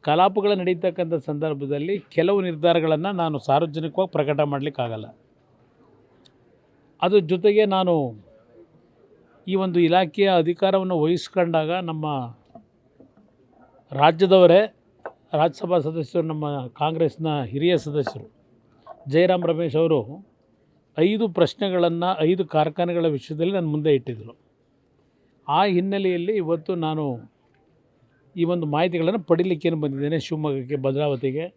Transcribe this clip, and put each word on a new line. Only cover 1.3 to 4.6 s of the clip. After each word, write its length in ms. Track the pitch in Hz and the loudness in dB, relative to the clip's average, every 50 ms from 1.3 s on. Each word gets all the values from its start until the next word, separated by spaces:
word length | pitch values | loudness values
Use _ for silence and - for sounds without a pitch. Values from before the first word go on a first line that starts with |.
| 147 147 160 156 151 139 143 135 143 143 147 175 202 196 - _ - | -6 -4 -4 -4 -4 -4 -4 -6 -4 -4 -4 -4 -6 -6 -8 _ -2
ಕೆಲವು 240 | 170 160 185 202 202 | 0 2 2 2 0
ನಿರ್ಧಾರಗಳನ್ನು 720 | 190 180 165 151 156 170 165 170 160 160 156 151 170 196 | 0 -2 -4 0 2 2 4 4 2 2 0 0 0 -4
ನಾನು 260 | 202 180 170 160 151 135 - | -2 -2 -2 -2 -4 -4 0
ಸಾರ್ವಜನಿಕವಾಗಿ 640 | - 139 147 170 160 143 160 156 160 - - 190 175 | 2 2 2 2 -2 -4 -8 -8 -4 -2 -2 -4 -2
ಪ್ರಕಟ 280 | - 151 143 143 147 143 | -2 -2 -2 0 0 0
ಮಾಡಲಿಕ್ಕಾಗಲ್ಲ. 680 | 151 147 143 139 | 0 -2 -2 -4